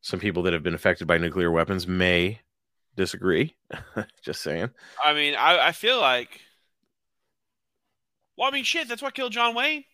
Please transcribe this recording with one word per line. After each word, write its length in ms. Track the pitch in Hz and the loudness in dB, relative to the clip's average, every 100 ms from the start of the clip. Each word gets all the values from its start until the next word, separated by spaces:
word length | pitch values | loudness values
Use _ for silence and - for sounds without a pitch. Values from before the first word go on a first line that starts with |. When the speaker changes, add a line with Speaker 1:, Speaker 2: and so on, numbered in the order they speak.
Speaker 1:
some 180 | - 90 | -6 -4
people 220 | 101 87 | -2 0
that 80 | 90 | 0
have 100 | 85 | 0
been 120 | 80 | -2
affected 320 | 82 98 87 80 | 0 0 0 2
by 120 | 85 | 2
nuclear 320 | 85 85 85 | 2 0 2
weapons 360 | 82 82 95 87 | 2 2 -2 -2
may 540 | 92 92 87 87 113 _ _ _ _ _ - | 0 2 4 2 -4 _ _ _ _ _ -4
disagree. 580 | 92 - 95 85 160 _ _ - - | -4 -2 0 0 0 _ _ -16 -10
<laughs> 340 | - 101 _ | -10 -10 _
Just 200 | - 73 | -10 -8
saying. 280 | 78 80 110 _ - - | -6 -6 -6 _ -20 -2
Speaker 2:
I 120 | 147 | 0
mean, 200 | 151 147 | 2 0
I, 340 | 139 147 175 143 | 2 4 4 4
I 40 | |
feel 280 | 160 214 254 | 0 -2 2
like, 400 | 143 123 120 - - _ _ _ _ _ _ _ _ _ _ _ _ _ _ _ _ _ _ - | 2 2 -2 -16 -20 _ _ _ _ _ _ _ _ _ _ _ _ _ _ _ _ _ _ -2
well, 100 | 262 | -2
I 40 | |
mean, 120 | 277 | 0
shit, 240 | 240 330 277 | -2 -2 -4
that's 140 | 233 | -6
what 100 | 269 | -8
killed 200 | 262 254 | -6 -6
John 220 | 220 240 | 0 0
Wayne. 300 | 233 277 302 277 | 2 -2 -2 -8